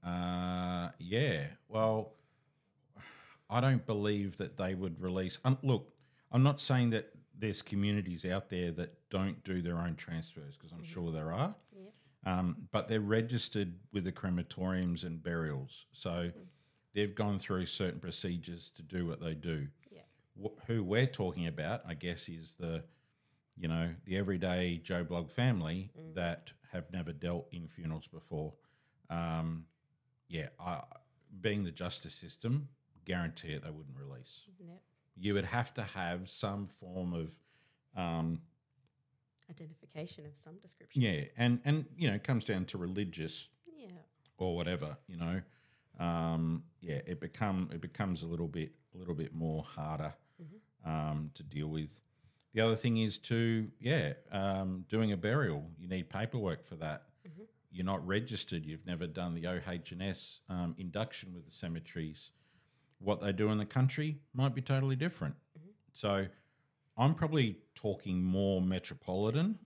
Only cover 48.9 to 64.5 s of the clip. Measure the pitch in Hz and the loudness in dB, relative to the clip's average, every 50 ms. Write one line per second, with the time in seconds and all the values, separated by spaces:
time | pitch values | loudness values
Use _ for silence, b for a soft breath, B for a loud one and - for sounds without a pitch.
48.9 | _ 90 90 87 85 73 80 - - 80 80 82 78 78 76 - - - 76 78 | _ -14 -6 -4 -2 -2 -2 -4 -4 -2 0 0 0 0 -4 -6 -8 -6 -4 -4
49.9 | 78 76 78 76 71 - _ _ _ _ 175 151 175 220 _ _ _ _ - 80 | -2 -2 -4 -4 -6 -8 _ _ _ _ -18 -18 -18 -20 _ _ _ _ -6 -2
50.9 | 80 78 78 76 76 76 76 76 71 - 78 71 71 71 76 76 78 78 78 73 | -2 0 0 0 0 -2 -2 -4 -8 -12 -14 -8 -6 -4 -4 -2 -2 -4 -4 -4
51.9 | - - _ b b b b b b b b b _ 110 110 113 113 110 - 123 | -8 -16 _ b b b b b b b b b _ 4 6 6 6 4 4 4
52.9 | 117 113 110 107 101 - - - 117 117 117 113 113 113 110 107 - - - 120 | 4 6 4 4 2 -2 -2 2 2 4 4 4 4 2 2 -2 -6 -6 -2 0
53.9 | 151 160 95 73 71 - - - - 101 98 98 98 95 98 95 92 92 92 - | 2 2 2 0 -2 -4 -10 -6 -2 0 2 2 2 2 0 0 -2 -2 -4 0
54.9 | - 110 113 110 101 92 85 104 117 143 143 104 78 71 73 82 80 - 87 90 | 2 4 4 4 2 2 2 2 4 4 4 2 0 0 -4 -8 -12 -12 -8 -4
55.9 | 92 92 87 - - 95 107 113 - 123 107 92 82 76 - - - 80 80 78 | -2 -4 -4 -4 -2 -2 -2 -2 0 0 0 0 0 -2 -6 -12 -10 -6 -4 -4
56.9 | 76 - - _ _ _ _ - - 175 214 - _ _ _ _ - 90 90 92 | -4 -4 -8 _ _ _ _ -20 -18 -18 -18 -20 _ _ _ _ -4 -2 0 2
57.9 | 98 92 78 90 98 104 117 123 117 101 - - - 82 78 76 78 78 - - | 2 0 0 2 2 2 2 0 -4 -4 -4 -2 -4 -4 -2 -4 -8 -8 -6 -6
58.9 | 90 82 87 82 73 90 87 87 85 85 82 87 92 90 78 92 87 87 78 - | -4 -4 -4 -4 -4 -4 -2 -2 -2 -2 -2 -2 -2 -2 -2 -4 -6 -6 -6 -8
59.9 | - 87 95 98 92 - - - - - _ - 92 90 90 87 80 - 95 90 | -8 -4 -2 -2 -2 -4 -6 -10 -10 -14 _ -6 -2 0 0 0 -2 -4 -6 -4
60.9 | 80 101 110 113 - - - 95 87 87 78 - - - - 87 82 82 80 - | -2 -2 -2 -2 -4 -10 -10 -10 -12 -12 -12 -14 -14 -8 -6 -4 -4 -6 -6 -8
61.9 | - 87 80 78 76 - - - _ b b b b b b b b b b b | -6 -6 -6 -6 -6 -10 -14 -18 _ b b b b b b b b b b b
62.9 | b b - 98 104 - - 101 98 92 107 107 107 107 104 104 - 131 131 131 | b b 0 0 0 2 2 0 2 4 4 4 4 4 0 0 2 4 4 4
63.9 | - - 151 156 151 143 - _ _ 127 131 139 | 4 2 -2 -2 -2 -4 -8 _ _ 2 2 2